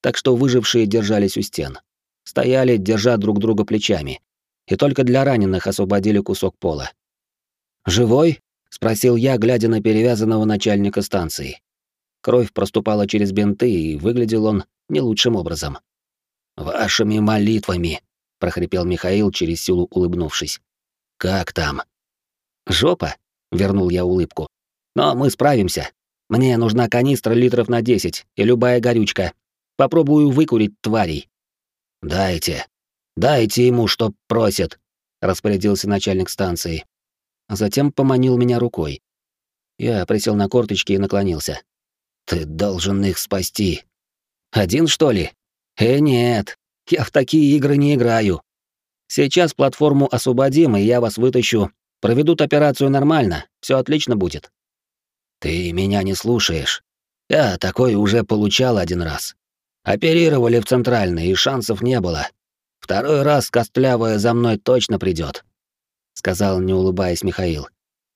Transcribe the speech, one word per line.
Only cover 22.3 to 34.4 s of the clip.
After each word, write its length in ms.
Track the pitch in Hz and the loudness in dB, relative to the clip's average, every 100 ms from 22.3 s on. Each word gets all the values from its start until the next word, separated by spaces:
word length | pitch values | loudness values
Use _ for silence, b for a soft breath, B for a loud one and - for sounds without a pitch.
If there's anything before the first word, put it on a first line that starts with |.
| _ _ _ - | _ _ _ -4
«Жопа!» — 520 | 95 151 175 76 - _ _ - | 0 0 0 -4 -10 _ _ -6
вернул 380 | 87 98 98 90 | -2 0 0 0
я 160 | 90 90 | 0 0
улыбку. 420 | 92 82 - 76 _ _ _ _ - | 0 -2 -6 -12 _ _ _ _ 0
«Но 200 | 147 123 | 2 2
мы 140 | 139 | 0
справимся. 600 | - 143 131 90 - 73 _ _ _ - | 2 2 2 0 -4 -10 _ _ _ -4
Мне 280 | 117 131 120 | 0 2 2
нужна 300 | 113 117 113 | 0 0 0
канистра 460 | 120 135 135 110 | 0 0 0 2
литров 340 | 117 123 120 113 | 2 4 2 0
на 140 | 117 | 0
десять 440 | 117 110 87 - - - | 2 0 0 -8 -8 0
и 80 | |
любая 360 | 104 120 123 123 | 2 4 4 2
горючка. 540 | 120 117 104 - 90 - _ _ _ - | 2 2 0 -2 -6 -8 _ _ _ 0
Попробую 540 | 135 170 143 151 147 | 2 2 4 4 4
выкурить 500 | 131 156 117 104 - | 2 2 2 0 -2
тварей». 460 | 110 110 90 73 - _ _ _ _ _ _ _ | -2 0 0 -4 -10 _ _ _ _ _ _ _
«Дайте, 680 | - 185 190 170 - - - _ _ _ _ - | -6 -2 -2 -2 -4 -6 -10 _ _ _ _ -2
дайте 500 | 120 147 110 - 123 | 2 2 2 2 2
ему, 200 | 120 110 | 4 0
что 260 | - 110 - - | 0 -4 -4 -4
просит», — 520 | 110 | 0